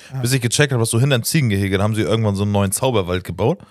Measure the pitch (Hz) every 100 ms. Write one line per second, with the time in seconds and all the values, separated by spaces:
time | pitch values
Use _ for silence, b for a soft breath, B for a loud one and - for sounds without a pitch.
0 | B 135 123 131 117 - 147 127 113 113
1 | 139 127 - 165 123 98 98 95 107 107
2 | 87 110 110 98 104 101 98 - 131 113
3 | 87 90 - 87 110 180 b